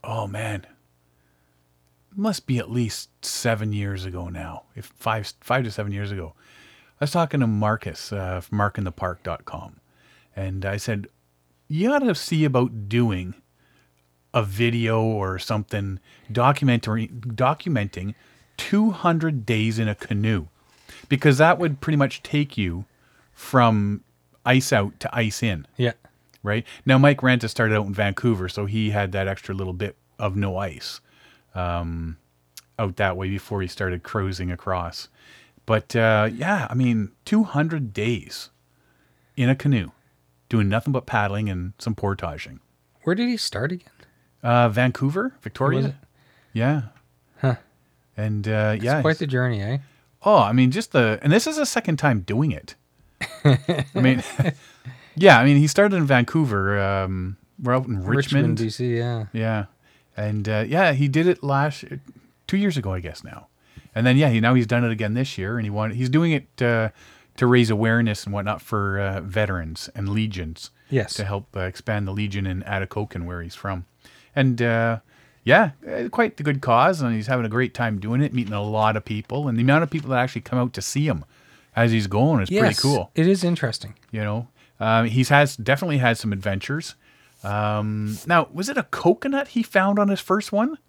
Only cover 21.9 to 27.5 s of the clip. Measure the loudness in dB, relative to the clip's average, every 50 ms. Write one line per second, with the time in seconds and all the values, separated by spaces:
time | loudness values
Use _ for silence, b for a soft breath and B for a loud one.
21.9 | 0 2 0 0 -2 -10 _ -4 -2 -2 -2 -2 -2 -4 -2 -2 -4 -6 -10 b
22.9 | b b b b b b b b b -20 -14 2 4 6 6 6 4 2 0 0
23.9 | -2 -4 _ _ _ _ _ _ _ _ _ 2 2 2 2 2 0 0 0 0
24.9 | -6 _ -12 -6 -4 -2 -2 -2 -2 -2 -2 -2 -2 -4 -6 _ _ -2 -2 -2
25.9 | -2 _ _ -20 _ _ _ _ _ _ -6 -4 -4 -4 -4 B B B B 4
26.9 | 6 8 8 6 6 4 2 2 2 2 0 -4